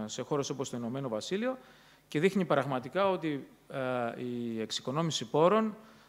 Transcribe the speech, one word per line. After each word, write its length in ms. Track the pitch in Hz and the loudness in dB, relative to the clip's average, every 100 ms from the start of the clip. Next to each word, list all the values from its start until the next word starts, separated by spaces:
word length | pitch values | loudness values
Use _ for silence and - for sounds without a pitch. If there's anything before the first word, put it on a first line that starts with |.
σε 180 | 110 - | -6 -6
χώρες 280 | 120 143 135 | -2 -2 -2
όπως 200 | 135 127 | -4 -4
το 60 | 123 | -4
Ηνωμένο 320 | 117 135 135 | -4 -4 -4
Βασίλειο 500 | 107 - 196 247 262 - - - - _ | -4 -2 -2 -2 -4 -12 -20 -20 -20 _
και 120 | 147 | 2
δείχνει 240 | 185 196 | 2 2
πραγματικά 680 | 165 139 131 131 127 180 196 | 4 4 4 -2 -2 0 2
ότι, 380 | 175 156 139 123 - - | 2 -2 -4 -8 -20 -10
ε, 540 | 139 127 123 117 - | -4 -2 -2 -2 -4
η 380 | 123 120 117 113 | -6 -4 -4 -4
εξοικονόμηση 640 | 110 - - 147 165 - | -4 -4 -2 0 0 -2
πόρων, 520 | 120 147 175 214 220 - - - | 0 6 6 6 2 -4 -18 -20